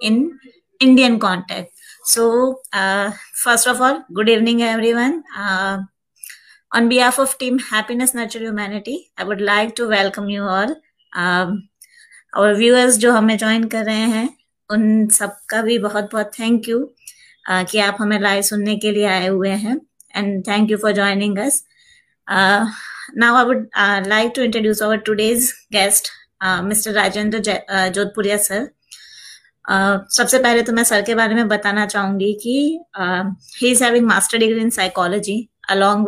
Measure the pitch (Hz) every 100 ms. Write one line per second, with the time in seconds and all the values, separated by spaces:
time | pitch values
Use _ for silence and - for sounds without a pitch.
0 | 214 226 320 - - _ _ _ 262 254
1 | 247 226 208 180 185 190 175 - - -
2 | - 233 233 233 262 262 - 202 190 196
3 | 202 - - - 247 233 247 240 254 311
4 | - 175 214 226 226 233 233 226 226 233
5 | 254 330 - 196 202 190 196 196 196 _
6 | _ _ - - _ _ _ 233 233 247
7 | 247 262 262 - 254 254 - 214 208 240
8 | 254 247 226 226 226 208 196 208 208 320
9 | - - 185 196 202 208 226 226 233 208
10 | 196 202 202 202 202 190 220 311 _ _
11 | _ 185 180 180 175 202 - _ _ _
12 | - - _ - 208 208 233 247 247 214
13 | 240 226 220 214 220 226 226 220 214 214
14 | 226 220 262 - _ _ - 214 214 220
15 | 214 - 202 - - 220 220 233 202 208
16 | 208 220 208 - 226 233 233 233 285 _
17 | - - _ _ - 185 180 214 202 202
18 | 208 208 202 196 202 208 202 208 214 208
19 | 208 185 185 190 196 196 220 277 - _
20 | _ 196 202 196 185 208 214 208 214 202
21 | 202 196 208 196 262 - - _ _ _
22 | _ _ - - 190 202 220 - - -
23 | - 208 240 254 240 226 220 - 202 202
24 | 196 214 233 262 233 220 214 208 214 220
25 | 214 214 220 240 254 - _ 208 196 -
26 | - - _ _ 185 180 190 208 220 208
27 | 196 196 214 220 202 185 - 196 185 190
28 | 202 214 202 208 - 196 277 _ _ -
29 | - - - - _ _ - 190 196 196
30 | 196 - 233 262 240 233 233 226 233 208
31 | 208 226 220 226 214 208 208 208 208 202
32 | 196 196 202 208 233 269 294 320 - 196
33 | 180 180 196 190 - - 240 254 240 240
34 | 233 190 - 233 220 226 226 214 185 190
35 | 175 208 202 214 226 _ - 196 196 202